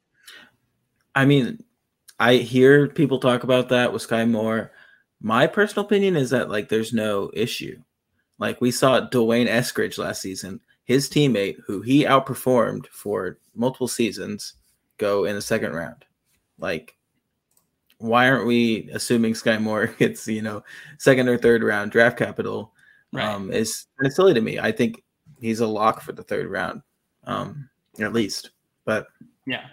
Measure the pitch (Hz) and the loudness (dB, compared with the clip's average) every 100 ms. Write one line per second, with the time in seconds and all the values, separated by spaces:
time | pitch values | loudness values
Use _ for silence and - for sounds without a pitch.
0 | _ _ - - - _ _ _ _ _ | _ _ -20 -20 -20 _ _ _ _ _
1 | _ 139 135 143 113 - - _ _ _ | _ 0 2 2 0 -6 -16 _ _ _
2 | _ - 117 123 113 127 131 143 143 - | _ 0 4 4 2 4 8 8 4 2
3 | 139 127 131 120 120 127 127 123 123 110 | 0 2 2 0 2 0 2 0 0 -2
4 | - 113 113 113 110 110 - _ - _ | -4 0 0 0 0 -2 -6 _ -20 _
5 | _ _ 107 113 160 - 208 - 202 202 | _ _ -2 2 2 2 0 0 0 2
6 | 196 170 127 127 - 107 104 113 113 113 | 2 2 2 0 0 -4 -2 -2 0 -2
7 | 107 101 95 - 123 - - - _ _ | -2 -2 -4 -4 -4 -6 -10 -14 _ _
8 | _ _ _ - 107 110 123 120 - 113 | _ _ _ -8 -6 -2 -2 2 2 2
9 | 110 127 113 120 120 110 123 - 95 - | 2 0 2 2 2 0 -2 -2 -4 -4
10 | 90 104 101 95 95 95 _ _ - 127 | -8 -8 -10 -10 -12 -14 _ _ 0 0
11 | 143 151 143 110 98 - - 101 113 139 | 2 2 2 2 -2 -4 -8 -6 2 4
12 | 143 135 - 127 - 127 104 104 - - | 4 2 2 -4 0 2 2 -2 -12 -12
13 | 104 104 90 - _ 104 123 131 123 - | -6 -6 -6 -10 _ -4 -4 -2 -4 -2
14 | 113 92 92 104 - - _ _ _ - | -2 -4 -8 -10 -12 -18 _ _ _ -4
15 | 104 101 90 101 - 113 104 78 76 - | 0 0 0 -4 -4 -4 -4 -6 -10 -14
16 | _ _ _ _ _ _ 87 82 - _ | _ _ _ _ _ _ -6 -6 -8 _
17 | _ _ _ _ _ _ _ _ _ _ | _ _ _ _ _ _ _ _ _ _
18 | 113 117 127 131 107 120 117 110 78 107 | 0 2 4 2 2 2 2 0 -6 -8
19 | - 120 113 113 - 110 110 107 113 - | -2 0 0 0 0 0 0 -2 -2 0
20 | 117 - - 110 107 104 - - - - | 0 -2 -8 -6 -6 -10 -14 -20 -20 -2
21 | - 131 127 120 117 117 110 104 104 117 | 2 4 4 2 4 4 2 -2 0 4
22 | 117 - 101 113 101 107 104 _ _ _ | 4 2 -4 -4 -6 -8 -10 _ _ _
23 | _ - 107 101 95 101 110 - - - | _ -6 -6 -6 -4 -2 -2 -6 -12 -4
24 | 139 139 190 131 110 - 110 110 120 113 | -2 4 4 4 0 -2 -4 0 -2 -4
25 | _ _ _ - 113 110 113 107 110 - | _ _ _ -10 -6 -2 -2 0 0 0
26 | - - - 101 92 95 90 - - _ | -6 -14 -8 -6 -6 -6 -6 -8 -16 _
27 | _ _ - 98 98 147 135 _ _ - | _ _ -10 -8 -8 -12 -18 _ _ -8
28 | 107 113 104 - - _ _ _ - 110 | -4 -2 -2 -4 -14 _ _ _ -4 -4
29 | - _ - _ - 123 - | -4 _ -20 _ -12 -10 -12